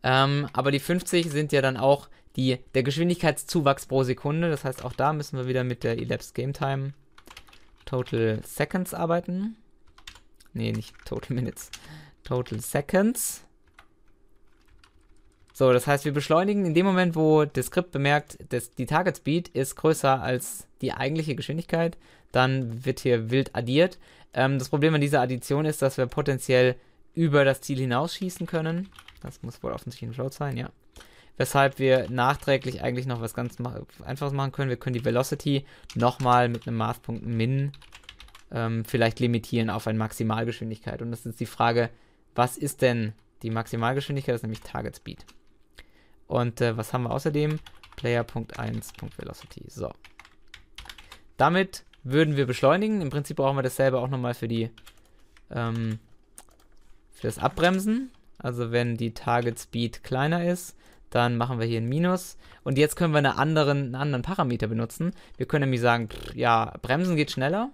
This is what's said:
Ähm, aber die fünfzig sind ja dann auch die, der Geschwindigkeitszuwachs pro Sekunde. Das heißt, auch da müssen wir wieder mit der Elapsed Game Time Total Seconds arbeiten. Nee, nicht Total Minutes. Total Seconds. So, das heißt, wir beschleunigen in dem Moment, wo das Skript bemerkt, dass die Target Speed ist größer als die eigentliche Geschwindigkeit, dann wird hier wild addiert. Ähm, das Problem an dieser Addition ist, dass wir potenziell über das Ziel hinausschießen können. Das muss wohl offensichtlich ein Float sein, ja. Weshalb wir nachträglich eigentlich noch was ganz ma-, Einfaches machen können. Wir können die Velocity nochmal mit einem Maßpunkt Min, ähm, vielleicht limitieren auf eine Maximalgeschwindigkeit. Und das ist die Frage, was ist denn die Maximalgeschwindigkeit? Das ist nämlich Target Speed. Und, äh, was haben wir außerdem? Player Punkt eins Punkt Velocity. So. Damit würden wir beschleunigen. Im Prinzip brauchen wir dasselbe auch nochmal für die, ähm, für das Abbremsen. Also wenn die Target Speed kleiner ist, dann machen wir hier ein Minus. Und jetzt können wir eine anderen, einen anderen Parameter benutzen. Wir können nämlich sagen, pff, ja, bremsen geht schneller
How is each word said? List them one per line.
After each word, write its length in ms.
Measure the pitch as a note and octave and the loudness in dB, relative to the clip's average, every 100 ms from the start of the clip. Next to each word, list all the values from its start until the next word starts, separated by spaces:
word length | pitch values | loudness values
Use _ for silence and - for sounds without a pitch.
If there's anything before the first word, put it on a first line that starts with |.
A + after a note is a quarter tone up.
Ähm, 460 | C3 C3 C3+ C#3+ C#3+ | 2 4 4 2 -2
aber 160 | - C3+ | 0 2
die 100 | C#3+ | 0
fünfzig 500 | - F3 F3 F3+ E3 | 0 -2 2 0 0
sind 220 | D3 D3+ | -2 2
ja 80 | C#3+ | 2
dann 160 | C3+ C3 | 2 2
auch 320 | C3+ C#3 - - _ - | 4 4 2 -20 _ -2
die, 240 | C3 B2 - | 0 0 0
der 80 | C3+ | 0
Geschwindigkeitszuwachs 1000 | C3 C#3+ F3 E3+ E3 C#3+ - F3+ C#3 C#3 - | 0 2 0 2 2 0 0 2 4 2 0
pro 180 | C3+ | 0
Sekunde. 440 | C3 B2+ D3 D#3 E3+ | 2 0 -2 0 0
Das 160 | D3 | -2
heißt, 180 | C#3 C3 | -4 -6
auch 100 | B2+ | -10
da 180 | - C3+ | 0 0
müssen 240 | D#3 C#3+ C3+ | 0 -6 -6
wir 120 | B2+ | -2
wieder 160 | B2+ | -2
mit 200 | B2+ A#2+ | -2 -2
der 140 | - A#2 | -2 -2
Elapsed 360 | A#2 B2 - | -4 -6 -6
Game 200 | - B2+ | -6 -6
Time 400 | C#3 C3+ C#3 C3+ C#3 _ - - - - - - - | -2 -2 -2 -6 -10 _ -20 -20 -20 -20 -20 -20 -20
Total 560 | - B2+ B2+ A#2 A2+ A2 | -6 -4 -2 0 2 0
Seconds 520 | - - D3+ F#3+ F3+ | -6 -4 -2 -2 -4
arbeiten. 640 | - E3+ E3+ F3 F3+ G#3 A3 _ _ - - - - _ _ - | -4 0 -2 -2 -6 -6 -8 _ _ -20 -20 -20 -20 _ _ -14
Nee, 180 | - A2+ | -6 -4
nicht 220 | A2 A2+ - | -4 -8 -16
Total 300 | - - - | -10 -10 -4
Minutes. 360 | B2 B2+ - - - - D3+ - - | -4 -4 -8 -16 -18 -18 -18 -20 -20
Total 340 | - B2+ B2 A2 | -6 -4 -4 -8
Seconds. 840 | - C#3+ C#3+ F#3 G#3 B3+ - - - _ _ _ - _ _ _ _ - - _ _ - _ _ _ - - _ _ | -4 -4 2 2 2 0 -6 -8 -18 _ _ _ -20 _ _ _ _ -20 -20 _ _ -20 _ _ _ -20 -20 _ _
So, 180 | - C3 | 2 6
das 140 | B2 C3+ | 6 4
heißt, 180 | C#3+ | 0
wir 80 | D3+ | 0
beschleunigen 540 | C#3+ C#3+ D#3+ F#3+ G3+ F#3 | -2 2 4 4 2 2
in 80 | |
dem 100 | D#3+ | 4
Moment, 320 | F#3+ F#3 F3+ E3 | 4 4 2 4
wo 300 | D#3 D#3 D3+ | 6 6 4
das 200 | C3+ B2 | 0 0
Skript 240 | - - | -2 -2
bemerkt, 460 | C#3 C#3 D3 D3 - - | 0 2 2 0 -18 -6
dass 220 | B2 - | -6 -6
die 100 | - | -8
Target 320 | B2 D3+ F3+ - | 0 2 0 -2
Speed 320 | - D#3+ E3+ | 0 -2 0
ist 260 | - C3+ - | -4 -4 2
größer 440 | D#3+ D3+ C#3+ C3 | 2 4 4 2
als 480 | - B2+ - - - _ | 2 -2 -4 -12 -16 _
die 100 | C3 | -6
eigentliche 420 | - C3 D#3+ D#3 | -2 -2 -2 -2
Geschwindigkeit, 600 | C#3+ - D#3+ - E3 E3+ - - - _ | -4 -4 -6 -2 0 0 -2 -20 -20 _
dann 540 | - B2+ C3 B2 A2+ | 2 4 2 -2 -4
wird 160 | C3 C3 | -4 -2
hier 300 | C#3 A#2+ A2 | 2 2 2
wild 260 | B2+ - - | 0 0 -2
addiert. 420 | A#2+ C3+ F3+ - - - - | 0 4 4 2 -20 -20 -10
Ähm, 240 | - C3 C#3 | 0 2 2
das 100 | B2+ | 0
Problem 260 | D3 D#3 | 2 4
an 60 | D#3 | 4
dieser 220 | C#3+ C#3+ | 4 4
Addition 420 | B2 B2+ - C#3+ | 2 -2 -2 0
ist, 160 | D#3 D3+ | 0 2
dass 160 | C3+ - | 0 0
wir 80 | B2+ | -2
potenziell 680 | - D3 C3 - B2+ B2+ B2 - _ - | 0 -2 -2 4 6 6 2 -10 _ -12
über 320 | - E3 C#3+ C3+ | 0 4 6 6
das 160 | C3 | 4
Ziel 160 | - C3+ | -2 -2
hinausschießen 680 | C3 B2 E3 - F#3 - E3+ | 0 0 -2 -4 -8 -6 -4
können. 440 | E3 D#3+ E3+ F#3+ - - - | -2 -2 -4 -6 -14 -20 -16
Das 200 | - - | -16 -12
muss 200 | A#2+ - | -14 -10
wohl 100 | B2 | -8
offensichtlich 380 | A#2+ - - A#2+ | -8 -10 -12 -12
ein 20 | |
Float 220 | A#2+ C3 | -6 -8
sein, 240 | - C#3+ C3 | -6 -6 -6
ja. 100 | B2 - _ - - - - - | -8 -12 _ -20 -20 -20 -20 -2
Weshalb 400 | C3 C#3 C#3 C3+ | 2 4 4 4
wir 320 | C3+ C3 A#2 | 4 4 2
nachträglich 720 | B2 B2 D3 - C3+ C3 A#2 | 0 2 0 2 0 0 -4
eigentlich 240 | B2 B2 C3 | -4 -2 -4
noch 160 | A#2+ | -4
was 100 | A2+ | -4
ganz 260 | - B2 - | -4 -8 -6
ma-, 220 | A#2+ - - - | -8 -8 -14 -16
Einfaches 300 | - C3+ C#3+ | -10 -4 -4
machen 180 | C#3 C#3 | -2 -2
können. 160 | C#3 C3+ | -2 -2
Wir 80 | B2 | -2
können 180 | - | -4
die 120 | B2 C3 | -2 0
Velocity 580 | A#2 C3+ D3 - C#3 - - - | 0 0 -2 0 0 -2 -20 -10
nochmal 560 | - A#2+ - B2+ B2 B2 | 2 2 4 4 6 4
mit 180 | A#2 B2 | 0 -4
einem 80 | A2+ | -2
Maßpunkt 480 | A2 A#2 - A#2 | -2 -4 -8 -8
Min, 480 | A#2 A#2 A2+ C3+ C#3+ C#3 - - - - - - - | -4 0 0 0 -2 -6 -20 -20 -20 -20 -20 -20 -10
ähm, 320 | - A#2 A2+ | -4 -2 -2
vielleicht 360 | A2 A#2+ A#2 A2 | -2 2 2 2
limitieren 500 | B2 A#2 - A#2 A2+ | 0 0 0 0 0
auf 160 | G2+ A2+ | -2 -2
eine 120 | A2 | -2
Maximalgeschwindigkeit. 1000 | A2 - A2+ G#2+ A#2 A2+ A2+ A2 - B2 | -2 -2 -2 0 -2 -6 -8 -8 -10 -8
Und 120 | A#2 | -8
das 120 | A2+ | -8
ist 160 | - - | -10 -8
die 60 | A#2+ | -8
Frage, 420 | - A#2 A#2 A2+ - _ _ _ | 0 2 4 0 -4 _ _ _
was 240 | - B2 - | 0 0 0
ist 240 | C#3+ - | -6 2
denn 320 | C3 A#2+ G#2+ A2 _ _ | 2 4 -2 -6 _ _
die 80 | A2+ | -6
Maximalgeschwindigkeit? 840 | A2+ A2+ A#2 A2+ C3+ C3+ C#3 C3+ | -4 -4 -2 -2 -2 -4 -6 -2
Das 60 | A#2+ | -4
ist 20 | |
nämlich 180 | A2+ G#2+ | -4 -10
Target 360 | - - A#2 - | -10 -8 -8 -10
Speed. 280 | - - - - _ _ _ - - _ _ - - | -16 -16 -18 -20 _ _ _ -20 -20 _ _ -20 -4
Und, 320 | B2+ A#2+ - | 0 0 0
äh, 160 | A#2+ A2+ | 0 0
was 160 | A2 | -4
haben 120 | C3 | -4
wir 80 | A#2+ | -2
außerdem? 480 | A#2 D#3+ D3 D3+ D#3 - - - | -2 0 0 0 -2 -8 -20 -20
Player 300 | - A#2+ A#2+ | -6 -2 0
Punkt 340 | A#2 - A2+ - | -2 -6 -10 -8
eins 340 | A#2 A2+ - | -6 -6 -10
Punkt 240 | - - - | -14 -14 -12
Velocity. 460 | - - - - - | -14 -14 -18 -18 -18
So. 240 | - D#2 - - - - - - - - - - - - - - - | -10 -10 -10 -20 -20 -20 -20 -20 -20 -20 -20 -18 -20 -20 -20 -20 0
Damit 480 | C3+ F3 F#3+ - - - | 2 4 0 -6 -18 -16
würden 340 | B2 C#3 D#3 C#3+ | -2 2 4 2
wir 100 | B2+ | 0
beschleunigen. 540 | B2 C3+ E3+ G#3+ G#3+ | 4 4 4 2 0
Im 100 | D3+ | -2
Prinzip 260 | C3+ C#3+ D#3 | -4 -6 0
brauchen 200 | C#3 C#3 | 0 2
wir 60 | |
dasselbe 380 | C3 - C3+ B2+ | -2 2 2 2
auch 80 | B2+ | -2
nochmal 260 | C3 B2 | -2 -4
für 140 | A#2+ A#2 | -4 -4
die, 220 | A#2 A2+ - - - _ - - - - | -2 -4 -6 -20 -20 _ -20 -20 -20 -10
ähm, 500 | A#2+ A#2 A#2 A2+ A2 _ - _ - - _ _ - - - _ - | -6 -4 -4 -4 -6 _ -20 _ -20 -20 _ _ -20 -20 -20 _ -8
für 100 | - | -6
das 120 | - | -2
Abbremsen. 720 | B2+ - E3+ F#3+ G3+ A3+ C4 - _ - | -4 2 2 2 0 -2 -4 -14 _ -10
Also 320 | - A#2+ A#2+ | -8 -4 0
wenn 260 | A#2 A#2+ A#2 | 0 0 -2
die 180 | A#2+ | -4
Target 440 | - - A#2 A#2 A2+ | -4 0 2 0 -4
Speed 460 | - A#2+ A#2 - | -8 -4 -4 -6
kleiner 400 | - B2+ C#3+ E3+ | -6 -2 0 0
ist, 320 | F3 F3 - - - - - | 0 -2 -6 -18 -20 -20 -4
dann 260 | B2 A#2+ A#2+ | 0 2 2
machen 220 | B2 B2 | 0 -2
wir 80 | A#2 | -2
hier 140 | A2+ | -2
ein 80 | A#2 | -2
Minus. 480 | C#3+ F3 F#3 - - - - | 0 2 0 -4 -18 -20 -10
Und 160 | - C3+ | -2 2
jetzt 180 | D3+ - | 2 4
können 180 | E3+ | 2
wir 40 | D3+ | 4
eine 180 | C#3 - | 4 2
anderen, 420 | C#3+ D#3 C#3+ C#3+ | 2 4 4 2
einen 160 | C3+ | -2
anderen 280 | B2+ D3 C3 | -4 -2 -2
Parameter 460 | C3 F#3+ C#3 A#2+ G#2+ | -2 -2 0 0 -2
benutzen. 440 | A2+ A#2 - E3 - - - | -2 -4 -4 -6 -6 -18 -10
Wir 100 | C3 | -2
können 160 | D3+ | 0
nämlich 180 | C#3 B2+ | 2 2
sagen, 280 | A#2+ A#2 A2+ | 2 2 0
pff, 260 | - - | -10 -12
ja, 400 | - A#2+ A2+ A2 - | -2 2 4 2 -6
bremsen 340 | - C#3 F3+ D#3+ | -2 0 2 0
geht 140 | D3 | 0
schneller 400 | - C3+ F#3+ B3+ | 0 0 0 -2